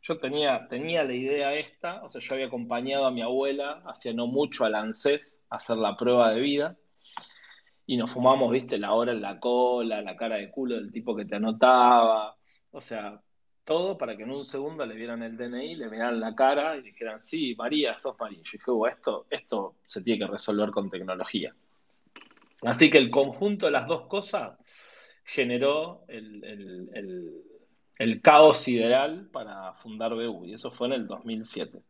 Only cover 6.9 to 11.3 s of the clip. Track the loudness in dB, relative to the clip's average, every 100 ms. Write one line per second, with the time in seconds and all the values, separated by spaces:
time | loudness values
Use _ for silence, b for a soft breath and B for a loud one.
6.9 | _ B B B B B B B B -4
7.9 | -2 -2 2 6 6 4 2 0 -4 0
8.9 | 2 2 -2 -6 -6 0 2 2 2 -2
9.9 | -4 -6 -6 -4 -4 -6 -8 -6 -6 -6
10.9 | -10 -6 -6 -4